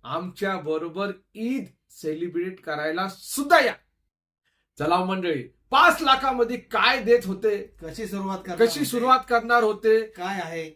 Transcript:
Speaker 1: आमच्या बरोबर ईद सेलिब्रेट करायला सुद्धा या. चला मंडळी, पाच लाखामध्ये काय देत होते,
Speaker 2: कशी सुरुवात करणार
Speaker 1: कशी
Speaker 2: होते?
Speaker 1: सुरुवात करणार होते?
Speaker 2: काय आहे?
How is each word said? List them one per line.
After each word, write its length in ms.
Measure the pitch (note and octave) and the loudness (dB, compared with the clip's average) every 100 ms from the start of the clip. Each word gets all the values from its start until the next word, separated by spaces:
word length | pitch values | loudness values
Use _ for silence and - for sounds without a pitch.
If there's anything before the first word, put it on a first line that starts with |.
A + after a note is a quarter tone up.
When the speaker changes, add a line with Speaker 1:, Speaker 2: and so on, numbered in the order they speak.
Speaker 1:
आमच्या 520 | A#2 D#3 F3+ - G3 F#3 | -8 -8 -8 -6 -4 -4
बरोबर 540 | D3+ D#3 E3+ E3 G3+ F#3+ _ | -4 -4 -4 -6 -6 -8 _
ईद 320 | - A3+ C4+ F#3+ _ _ | -8 -4 -4 -6 _ _
सेलिब्रेट 680 | - D#3 D#3 F3 D#3+ F3+ F#3 | -10 -8 -6 -4 -4 -6 -8
करायला 480 | - D3+ D#3 E3 F#3+ | -8 -4 -4 -4 -6
सुद्धा 520 | F#3 - B3+ C#4+ E4 | -8 -10 -8 4 6
या. 120 | B3 - _ _ _ _ _ _ _ _ _ _ | 6 -2 _ _ _ _ _ _ _ _ _ _
चला 180 | D3+ F3 | 0 0
मंडळी, 380 | F#3 F#3+ F3 C#3+ A#2 _ _ | 0 -2 -2 -4 -6 _ _
पाच 320 | C4+ E4+ D#4 | 6 6 4
लाखामध्ये 540 | D4+ C4 C4+ B3 A#3 B3 | 2 2 2 0 -2 -2
काय 460 | - G#3+ A3 C4 | -4 0 2 2
देत 240 | G#3+ A#3+ F#3+ | 4 4 4
होते, 300 | F#3+ A3 G3+ - _ | -2 -2 -2 -6 _
Speaker 2:
कशी 240 | E3 - G#3+ | -16 -12 -8
सुरुवात 320 | G3 G3 F#3+ | -6 -6 -8
करणार 200 | F#3 F3 | -8 2
Speaker 1:
कशी 200 | A3+ C#4+ | 2 2
Speaker 2:
होते? 100 | D4 | -2
Speaker 1:
सुरुवात 280 | A#3+ B3 B3+ - | 0 2 2 4
करणार 340 | A#3+ A#3 A#3+ | -2 2 2
होते? 380 | G#3+ G#3 A3 A3 A3 | 2 0 2 2 2
Speaker 2:
काय 340 | F#3+ F#3 G3 | -10 -8 -6
आहे? 300 | E3+ E3 D#3+ | -8 -8 -10